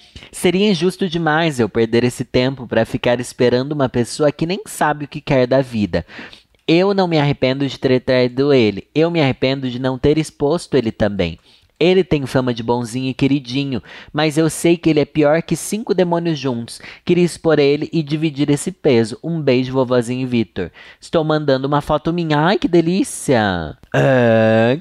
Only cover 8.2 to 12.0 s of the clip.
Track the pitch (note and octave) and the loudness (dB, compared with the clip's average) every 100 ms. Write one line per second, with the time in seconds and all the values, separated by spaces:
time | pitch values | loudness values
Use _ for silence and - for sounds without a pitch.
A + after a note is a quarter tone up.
8.2 | B2+ B2 C#3+ C3+ G#2+ G2 - D3 E3 E3+ | 2 0 2 4 2 0 -4 0 0 2
9.2 | C#3 B2 C3 C#3 C3 A#2+ C3 B2+ C#3+ D3+ | 0 0 -2 -2 -4 -4 -4 0 0 0
10.2 | D3+ - C#3+ E3+ - C#3 A2 - G#2 G2+ | -2 -2 -2 -2 -2 -2 0 0 -2 0
11.2 | F2 D#2 _ _ _ - E3 F#3 | -4 -6 _ _ _ -2 2 2